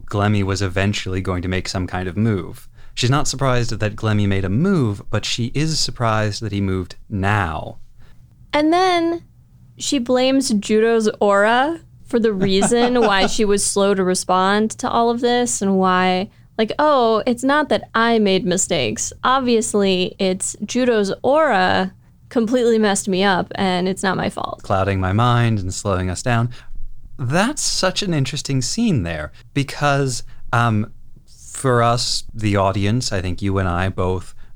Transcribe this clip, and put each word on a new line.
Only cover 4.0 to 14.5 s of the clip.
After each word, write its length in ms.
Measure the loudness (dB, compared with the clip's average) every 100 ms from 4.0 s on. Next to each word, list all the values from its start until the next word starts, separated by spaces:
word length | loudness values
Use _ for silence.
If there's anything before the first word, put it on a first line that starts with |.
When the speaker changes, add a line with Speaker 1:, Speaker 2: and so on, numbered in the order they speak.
| 0 2 2
Speaker 1:
made 160 | 0 0
a 40 |
move, 520 | 0 2 2 0 -2 -4
but 160 | -4 -4
she 260 | -4 -4
is 240 | -2 -2 -2
surprised 640 | -4 -2 0 0 -2 -4
that 120 | -4
he 80 | -2
moved 340 | -2 -2 -4 -12 -8
now. 680 | -2 0 0 0 -4 -10 -14 -18 -20 -20 -20 -20 -20 -4
Speaker 2:
And 180 | 0 2
then 540 | 4 2 2 0 -2 -8 -20 -20 -20 -20 -12
she 220 | -4 -2
blames 500 | 2 2 2 2 2
Judo's 580 | -2 2 2 4 2 0 2
aura 600 | 2 4 4 4 2 -2 -10 -20 -4
for 140 | 0
the 140 | 2
reason 680 | 2 2 4 4 4 4 4
Speaker 1:
<laughs> 0 |
Speaker 2:
why 260 | 4 4 2
she 160 | 2
was 220 | 2 2 0
slow 280 | 2 2
to 120 | 2 0
respond 640 | 0 0 0 2